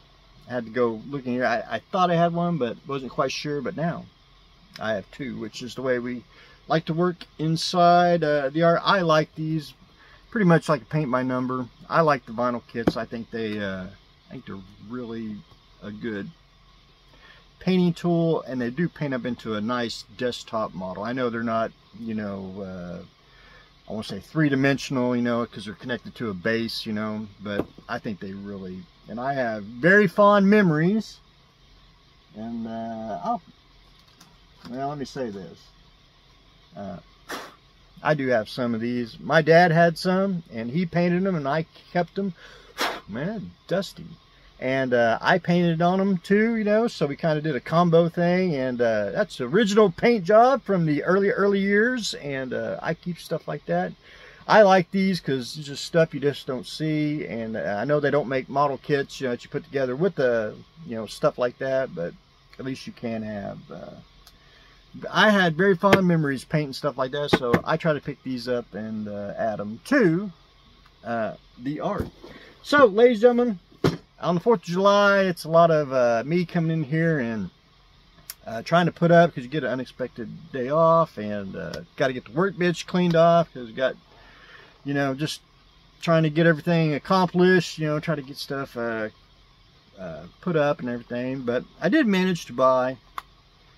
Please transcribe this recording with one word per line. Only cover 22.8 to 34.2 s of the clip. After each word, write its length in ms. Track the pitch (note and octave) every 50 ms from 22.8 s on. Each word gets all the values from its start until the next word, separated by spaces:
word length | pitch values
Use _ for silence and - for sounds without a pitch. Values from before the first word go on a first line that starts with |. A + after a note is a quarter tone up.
| F2 F2 F2 F2+ F2+ - _ _ _ _ _ - - - - - - _ _ _ _ -
I 40 | F#2+
won't 140 | A2 -
say 140 | - A2 G2
three-dimensional, 960 | - - - D#3 D#3+ D3 C3+ C3+ C3+ C#3 C#3 C3 - - C#3+ B2+ B2 B2 B2
you 60 | A#2+ A#2+
know, 220 | A#2+ A#2+ A#2 A#2
'cause 180 | A2 - A#2+ G2
they're 100 | G#2+ G2
connected 400 | - - B2+ B2 A2 - G#2+ -
to 140 | - B2+ A2
a 40 | G2
base, 520 | F2+ E2+ A2+ A2+ A2+ A#2 A2 - - -
you 60 | A2+ G#2+
know, 340 | G#2 A2 A2 G#2+ G#2+ A2 G#2 - -
but 260 | G2 G#2 G2+ G2+ G2+ - - - - -
I 100 | A2 G#2
think 220 | - B2+ G#2 -
they 120 | G2+ G2 G2
really, 500 | G2+ G2+ G2+ G2+ G2 F#2+ F#2 F#2 F#2+ F#2 - _ _ _ D#3+
and 100 | G#2+ A#2+
I 140 | B2 C#3 C#3
have 300 | C3+ B2+ A2+ A2 G#2+ G2+
very 440 | G#2 A#2+ A#2+ C3 E3+ G3 G#3 G#3+
fond 440 | F#3 - - G#3 G3+ G#3 G3+ G3 G3
memories, 720 | G#3 G#3+ G3+ F3 D3+ D3+ D#3+ F3+ G#3 A3 G#3 - - - _ _ _ _ _ _ _ _ _ _ _ _ _ _ _ _ _ _ _ _ _ _ -
and, 300 | G#2 A2 A#2 A#2 A#2 A2+
uh, 540 | A2+ A2+ A2+ A2+ A2+ A#2 A2 A2 A2+ G3+ - -
I'll, 200 | G#3 A#3+ F#3+ - - - _ _ _ _ _ _ _ _ _ _ _ _ _